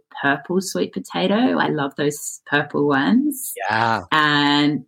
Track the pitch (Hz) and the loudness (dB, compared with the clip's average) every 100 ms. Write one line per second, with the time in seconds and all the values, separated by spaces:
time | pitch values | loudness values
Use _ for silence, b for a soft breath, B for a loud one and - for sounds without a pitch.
0 | - - 139 143 - 185 190 185 - - | -14 -4 -2 -2 -2 -2 -2 -4 -4 -6
1 | - 170 185 202 254 - 151 151 139 - | -8 -2 0 2 2 2 0 -2 -4 -2
2 | 147 147 - - - 147 151 147 147 135 | -2 -2 -8 -14 -4 -2 0 0 2 2
3 | 151 226 294 262 - - 95 110 113 113 | 4 2 2 -2 -8 -8 -2 0 2 0
4 | 90 156 151 147 143 147 147 151 | 0 0 2 4 2 2 2 0